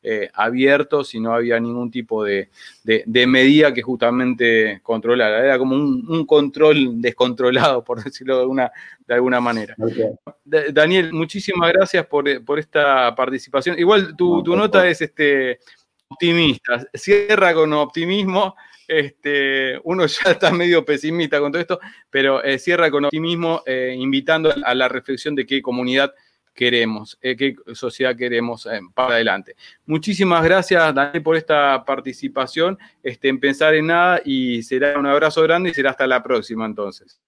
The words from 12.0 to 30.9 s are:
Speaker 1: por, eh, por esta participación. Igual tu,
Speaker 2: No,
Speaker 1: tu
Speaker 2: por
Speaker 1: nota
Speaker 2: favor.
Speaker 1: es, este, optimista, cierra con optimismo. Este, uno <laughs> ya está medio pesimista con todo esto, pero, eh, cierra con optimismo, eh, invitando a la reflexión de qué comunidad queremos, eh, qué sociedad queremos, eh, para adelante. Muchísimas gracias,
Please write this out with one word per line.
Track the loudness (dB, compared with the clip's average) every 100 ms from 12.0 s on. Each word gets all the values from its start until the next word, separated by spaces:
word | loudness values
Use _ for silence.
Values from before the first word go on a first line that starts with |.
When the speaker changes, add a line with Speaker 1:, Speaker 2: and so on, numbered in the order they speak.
| 0
Speaker 1:
por, | -2 0
eh, | -4
por | -4 -6
esta | -2 0 2 4 2
participación. | 0 -2 -4 -4 -2 -2 0
Igual | 2 2 0 -2
tu, | 0 0
Speaker 2:
No, |
Speaker 1:
tu | 0
Speaker 2:
por | 0
Speaker 1:
nota | 2 4
Speaker 2:
favor. | 4
Speaker 1:
es, | 0
este, | -6 0 2 2 0 -6 _ _ _ _ _
optimista, | -4 0 2 2 0 -4 -6 -6
cierra | -12 2 2 4 2 4
con | 4 2
optimismo. | 2 -2 -4 -4 -2 0 0 -2 -6 -20 _ -4
Este, | -2 -2 _ -4 -2 0 -2 -4 -6
uno | -6 -2 -2
<laughs> |
ya | 0 0
está | 2 2
medio | 2 2 2
pesimista | 2 -4 -2 -4 0 0
con | 0
todo | -4
esto, | -4 -6 -8 -20 _
pero, | -2 0 0
eh, | -2 -4
cierra | -2 0 2
con | 0 -2
optimismo, | -2 -4 -2 -2 -4
eh, | -4 -4 -4 -4
invitando | -4 -2 0 0 0 0
a | -2
la | 0 0
reflexión | -2 -8 -8 -6
de | -6 -4
qué | -4
comunidad | -4 -4 -2 0 0 _ _ _ _
queremos, | -2 0 0 -2 -4 -12 -10
eh, | -8 -2
qué | -4 -4 -20
sociedad | -10 -10 -4 -4 -2
queremos, | -2 -2 -4 -8 -10
eh, | -10 -8
para | -4 0
adelante. | 2 0 -2 -8 -20 -20 _ -6
Muchísimas | -4 -4 -2 2 2
gracias, | 4 2 2 2 4